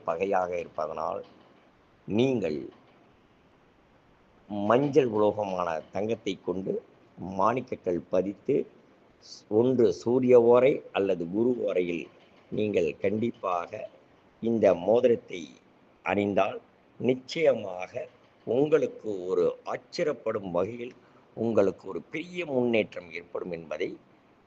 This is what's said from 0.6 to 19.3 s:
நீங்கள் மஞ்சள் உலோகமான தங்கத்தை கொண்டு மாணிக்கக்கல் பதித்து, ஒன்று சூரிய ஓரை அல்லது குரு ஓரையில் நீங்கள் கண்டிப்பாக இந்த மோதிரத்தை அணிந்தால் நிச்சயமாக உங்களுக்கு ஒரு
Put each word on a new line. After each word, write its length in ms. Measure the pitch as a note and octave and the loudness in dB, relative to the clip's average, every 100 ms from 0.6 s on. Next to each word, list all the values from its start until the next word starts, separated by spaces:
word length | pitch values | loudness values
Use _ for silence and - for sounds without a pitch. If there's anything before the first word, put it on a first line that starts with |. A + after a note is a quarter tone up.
| D#2+ - D#2 D#2 D#2+ G2 - - - _ _ _ _ _ - | -8 -8 -8 -6 -6 -8 -12 -20 -20 _ _ _ _ _ -6
நீங்கள் 520 | G#2 C3 B2+ E2+ D2 - - _ _ _ _ _ _ _ _ _ _ _ _ _ _ _ _ _ | 0 0 0 -2 -6 -10 -18 _ _ _ _ _ _ _ _ _ _ _ _ _ _ _ _ _
மஞ்சள் 600 | G2+ G#2 A#2+ C#3+ C#3 B2+ | -4 4 4 6 4 4
உலோகமான 580 | G#2+ G#2 G2+ G2+ F#2 F2 D#2+ D2 | 4 2 2 -4 -2 -2 -4 -6
தங்கத்தை 480 | F#2 A2 A2 - F#2+ | -6 -4 -4 -4 -6
கொண்டு 340 | - F#2 F#2+ - - _ _ - F2+ | -4 -4 -4 -6 -8 _ _ -14 -10
மாணிக்கக்கல் 760 | F#2+ G2 B2+ - G#2 - F2 - | 0 0 0 -6 -8 -4 -4 -2
பதித்து, 500 | F#2+ F#2+ G2+ - D3 - - _ _ _ _ - - - | -2 -2 -6 -2 -2 -2 -14 _ _ _ _ -20 -20 -2
ஒன்று 360 | G#2 B2 B2+ A2 | 2 2 4 4
சூரிய 420 | E2+ - B2+ B2+ B2 | 2 0 0 6 8
ஓரை 300 | A#2 A#2+ B2+ - - | 8 6 6 2 -4
அல்லது 320 | F#2 G2 F2+ E2+ | -2 0 0 -2
குரு 240 | G2 A#2+ A#2+ | 0 0 0
ஓரையில் 460 | G#2 F#2 F2 E2+ C2+ - - - _ | -2 -2 -2 -4 -8 -18 -20 -20 _
நீங்கள் 400 | - G#2+ G2 E2 - | -4 -2 0 0 0
கண்டிப்பாக 760 | G2 G#2+ A#2 - G2 F2 E2+ G#2+ - - _ _ _ _ | -2 -2 -4 -4 -4 -4 -6 -12 -14 -18 _ _ _ _
இந்த 240 | A2+ A2+ G2+ F2 | -2 4 4 4
மோதிரத்தை 640 | F2+ A#2 B2 A2+ - F2+ D2 A#1+ _ _ _ _ | 4 4 4 2 -2 -12 -12 -18 _ _ _ _
அணிந்தால் 540 | - G2 G2+ F#2+ G2+ B2+ - _ _ _ | -4 0 0 2 0 -2 -14 _ _ _
நிச்சயமாக 920 | A#2+ B2+ - D#3+ D3+ A#2+ G2+ F2+ F#2 A#2+ D#3 _ _ _ - | -2 -2 -4 0 2 2 -4 -10 -10 -10 -12 _ _ _ -2
உங்களுக்கு 640 | A#2 D3+ D3+ B2+ - A2 G2 | 0 4 2 2 -4 -8 -8
ஒரு 200 | F2+ | -2